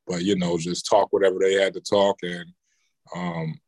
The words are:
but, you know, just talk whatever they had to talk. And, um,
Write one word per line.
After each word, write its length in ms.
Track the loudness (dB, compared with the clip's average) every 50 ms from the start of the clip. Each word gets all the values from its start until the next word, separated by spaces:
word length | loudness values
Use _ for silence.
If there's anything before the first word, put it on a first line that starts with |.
| _
but, 160 | -8 -6 -4 0
you 140 | 0 0
know, 220 | 0 0 -2 -2 -2
just 280 | -4 -4 -6 -6 -2
talk 260 | 2 2 2 2 2 2
whatever 260 | 2 4 2 2 2
they 140 | 2 2 4
had 180 | 2 2 0 -2
to 60 | -6
talk. 380 | -4 0 2 4 4 4 2 0 -4
And, 300 | -8 -8 -8 -10 -14 -18 _ _ _ _ _ _ _ _ _ _ -14 -10
um, 440 | -8 -6 -6 -4 -4 -6 -6 -8 -10 _